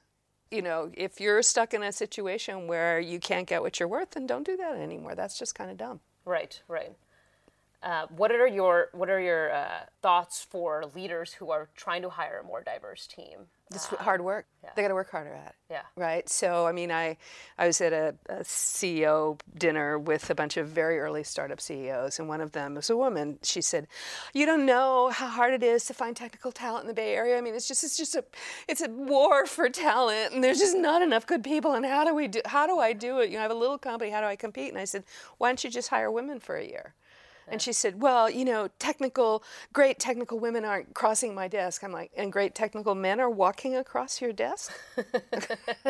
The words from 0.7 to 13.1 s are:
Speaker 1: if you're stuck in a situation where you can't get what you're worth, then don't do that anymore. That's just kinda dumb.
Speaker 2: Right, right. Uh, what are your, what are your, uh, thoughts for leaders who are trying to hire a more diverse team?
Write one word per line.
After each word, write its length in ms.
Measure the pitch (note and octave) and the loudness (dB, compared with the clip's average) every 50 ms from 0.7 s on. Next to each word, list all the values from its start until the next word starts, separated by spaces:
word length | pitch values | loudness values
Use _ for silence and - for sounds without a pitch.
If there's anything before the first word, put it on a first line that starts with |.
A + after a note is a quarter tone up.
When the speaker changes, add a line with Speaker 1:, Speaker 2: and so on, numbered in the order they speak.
| E3 D#3+ D#3 E3 - | -2 -4 -4 -6 -6
Speaker 1:
if 260 | - F#3+ F#3+ - - | -6 -6 -6 -6 -2
you're 220 | G3 G#3 G#3 G#3+ | 2 4 4 4
stuck 320 | A#3+ - - A#3+ A3+ A3+ - | 4 4 4 2 2 2 0
in 80 | G#3+ | -4
a 100 | G#3 G3+ | -4 -4
situation 760 | G3+ - G#3+ G#3+ - - G3+ F#3 F#3+ A3 - - G3 F#3+ F3 E3+ | -4 -6 -6 -8 -6 -6 -4 -4 -4 -4 -6 -8 -8 -8 -4 -2
where 320 | E3+ E3 E3+ E3+ E3 E3 | -2 0 2 2 2 0
you 200 | E3+ E3 F3 F3+ | 0 -2 -6 -6
can't 280 | - - G3 F3+ F#3 - | -4 -2 -2 -2 -2 -2
get 140 | F3 E3 - | -2 -2 -2
what 160 | F3+ - - | -2 -2 -2
you're 80 | F3 E3+ | -2 -2
worth, 220 | G#3 D4 F#4 - | -2 -2 -4 -4
then 160 | - D#4 C4 B3+ | -8 -8 -6 -4
don't 160 | A#3+ B3+ D4 | -4 -4 -4
do 120 | F#4+ F#4 F#4 | -4 -4 -4
that 180 | F#4 E4 C#4 | -4 -4 -6
anymore. 400 | - D3+ D#3 F3 - D#3 D#3+ - | -6 -6 -8 -8 -10 -10 -10 -8
That's 240 | F3 F#3 G3 - - | -6 -6 -8 -8 -8
just 160 | B3+ - - | -8 -8 -8
kinda 180 | - G#3 F#3 F#3+ | -8 -10 -12 -10
dumb. 280 | F#3 A3 B3 B3 E3 _ _ _ _ - | -10 -10 -12 -12 -14 _ _ _ _ -6
Speaker 2:
Right, 360 | - F3+ D#3+ - - - - _ - | -2 -2 -2 -2 -4 -10 -18 _ -8
right. 260 | E3+ D#3+ - - - _ _ _ _ _ _ _ _ _ _ _ _ _ _ _ _ _ | -8 -8 -8 -8 -12 _ _ _ _ _ _ _ _ _ _ _ _ _ _ _ _ _
Uh, 260 | - F3 E3+ D#3+ D#3+ E3 E3 | -6 -4 -4 -4 -4 -4 -2
what 160 | D#3+ G#3 G#3+ | 2 2 4
are 160 | A#3 A#3 B3 C4 | 6 6 6 4
your, 400 | G#3 G3 F#3 F#3 F3 F3 - - - | 4 4 4 6 6 6 4 2 0
what 160 | F3 F#3 F#3 | -4 -2 0
are 100 | G3 F#3+ | 2 2
your, 320 | F#3 F3+ E3+ D#3+ D#3 D3+ | 2 2 2 2 2 0
uh, 300 | D3 D3 C#3+ - F2 E2 - - _ _ | 0 -2 -2 -4 -6 -6 -8 -12 _ _
thoughts 400 | - F#3+ F3 F3 F3 - - - | 2 4 4 4 2 0 -6 -12
for 440 | - - - F#3 F3 E3 D3+ D3+ D#3+ D3 C3+ | -12 -10 -8 -4 -2 -2 -2 -2 -4 -6 -10
leaders 380 | F3+ F#3 F3+ E3+ E3 E3+ E3+ - | -10 -8 -8 -6 -8 -8 -10 -12
who 180 | - F#3 D#3 | -10 -6 -2
are 160 | D#3+ D#3 D#3+ D#3 _ | -2 -2 -2 -6 _
trying 260 | - - G3 E3+ F3+ | -12 -6 -4 -4 -4
to 80 | F3+ F3+ | -4 -6
hire 300 | F3 E3+ D#3 - - G2+ | -6 -6 -6 -6 -6 -8
a 40 | - | -10
more 180 | - - A#2 - | -8 -10 -8 -8
diverse 440 | - A2+ - - G#2 F#2+ - - | -8 -8 -8 -10 -14 -16 -16 -18
team? 400 | - | -18